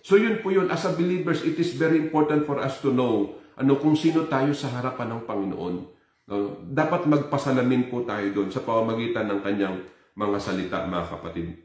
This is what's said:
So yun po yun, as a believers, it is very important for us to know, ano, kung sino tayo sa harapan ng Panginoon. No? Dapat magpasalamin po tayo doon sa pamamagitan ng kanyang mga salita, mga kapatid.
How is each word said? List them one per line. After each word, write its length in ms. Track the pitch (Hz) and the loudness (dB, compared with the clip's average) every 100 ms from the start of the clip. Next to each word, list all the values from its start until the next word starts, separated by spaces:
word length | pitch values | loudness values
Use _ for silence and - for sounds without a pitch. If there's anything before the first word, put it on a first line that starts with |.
So 160 | - 202 | 6 4
yun 240 | 226 214 | 6 0
po 80 | 190 | 2
yun, 160 | 190 - | 2 2
as 160 | 165 | 0
a 80 | 190 | 0
believers, 480 | 160 180 180 160 151 | 0 0 0 0 0
it 160 | 160 156 | 0 -2
is 160 | 165 | -2
very 240 | 135 160 160 | 0 2 4
important 480 | 151 156 151 151 | 2 2 2 2
for 160 | 147 135 | 0 -2
us 160 | 135 - | -2 -2
to 80 | - | 0
know, 480 | 127 123 107 101 - - - | 2 2 2 -2 -6 -20 0
ano, 240 | 135 139 | 2 4
kung 160 | 151 151 | 4 4
sino 320 | 160 160 160 | 4 2 0
tayo 240 | 139 139 | 0 0
sa 160 | 139 135 | 0 -4
harapan 480 | 123 123 123 117 113 | -4 -4 -4 -6 -6
ng 40 | |
Panginoon. 500 | 113 101 95 82 90 90 - - _ _ - | -6 -4 -4 -4 -4 -6 -8 -18 _ _ -6
No? 320 | 101 101 - | -4 -4 -6
Dapat 480 | 85 139 - 170 151 | -6 -2 0 2 2
magpasalamin 800 | 143 - 139 139 127 123 127 123 | 2 2 -2 0 2 4 2 2
po 160 | 120 | -2
tayo 240 | 120 104 101 | -4 -2 -2
doon 240 | 101 95 | 0 -2
sa 80 | - | -4
pamamagitan 640 | - 113 113 113 117 113 | 0 0 0 -2 -2 -2
ng 160 | 104 98 | -2 -2
kanyang 400 | 98 101 95 92 - _ _ | -2 0 -2 -4 -10 _ _
mga 240 | - 104 101 | -4 -2 -2
salita, 480 | 101 92 90 90 | -2 -4 -2 -4
mga 200 | 90 90 82 | -2 -4 -4
kapatid. 380 | 85 85 85 85 - | -8 -8 -8 -8 -10